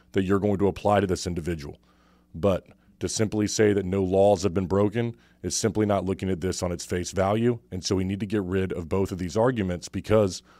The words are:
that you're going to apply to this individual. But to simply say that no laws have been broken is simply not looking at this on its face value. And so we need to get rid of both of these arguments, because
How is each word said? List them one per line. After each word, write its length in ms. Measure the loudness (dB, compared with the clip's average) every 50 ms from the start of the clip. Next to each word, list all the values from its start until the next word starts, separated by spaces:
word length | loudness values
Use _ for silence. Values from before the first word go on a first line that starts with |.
| _ _
that 120 | -2 0 2
you're 160 | 2 2 2
going 180 | 2 2 0 2
to 100 | 0 0
apply 320 | 0 0 2 2 4 4
to 60 | 4
this 200 | 2 0 -2 -4
individual. 520 | -4 -6 -6 -4 -6 -6 -6 -8 -12 -16 -18 _ _ _ _ _ _ _ _ _ _ -6
But 320 | -2 0 0 0 0 -4 -10 -20 _ _ _ _ -8
to 80 | -6 -4
simply 380 | -2 -2 -2 0 0 0 0
say 260 | 0 2 4 4 4
that 120 | 4 2 0
no 180 | 0 0 0
laws 420 | 0 2 4 6 6 6 6 4 2
have 100 | 0 0
been 120 | -2 0
broken 480 | 2 2 2 2 2 0 -2 -4 -4 -6 -10 _ _ _ _
is 140 | -8 -6 -4
simply 300 | -2 -2 0 0 0 2
not 180 | 2 2 0 0
looking 260 | -2 -4 -2 -2 -2
at 100 | -2 -2
this 220 | -2 -4 -4 -2
on 100 | -4 -4
its 120 | -4 -6 -6
face 260 | -6 -6 -4 -4 -4
value. 480 | -2 0 0 0 2 2 0 0 0 -2 _ -10
And 140 | -10 -6 -2
so 120 | -2 0
we 80 | 0 0
need 160 | -2 -2 -4
to 60 | -4
get 160 | -2 -2 -2
rid 300 | -2 0 0 -2 -2 -2
of 160 | -4 -6 -6 -2
both 240 | -2 -2 -2 -2
of 60 | -4 -6
these 180 | -6 -2 0
arguments, 520 | 0 2 2 0 0 -2 -2 -4 -6 -8 -10
because 540 | -10 -8 -2 2 2 4 4 2 -2 -6 -14 _ _